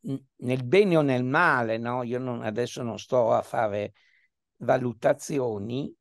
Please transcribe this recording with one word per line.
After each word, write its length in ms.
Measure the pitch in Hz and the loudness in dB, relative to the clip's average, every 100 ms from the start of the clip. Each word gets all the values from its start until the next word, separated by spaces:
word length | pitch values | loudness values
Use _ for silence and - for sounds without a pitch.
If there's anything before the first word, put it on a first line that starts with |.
n-, 160 | - 135 _ _ | -8 -10 _ _
nel 260 | 120 127 | -4 -2
bene 320 | 123 180 208 165 | 4 4 6 4
o 60 | |
nel 200 | 143 127 | 4 2
male, 560 | 127 147 175 135 117 113 | 2 4 4 4 2 -2
no? 240 | 117 123 | -2 -4
Io 160 | 120 123 | -4 -4
non, 240 | 127 120 | -4 -6
adesso 400 | 117 107 120 - | -4 -4 -4 -4
non 160 | 123 107 | -8 -8
sto 320 | - 127 117 | -2 2 2
a 120 | 120 | 2
fare 500 | - 127 110 101 104 _ _ _ _ _ _ _ | 0 -2 -2 -2 -6 _ _ _ _ _ _ _
valutazioni 1400 | 120 131 123 110 143 143 - 151 123 107 104 123 147 - | 0 0 0 -2 0 0 -2 -4 -2 -4 -6 -6 -8 -14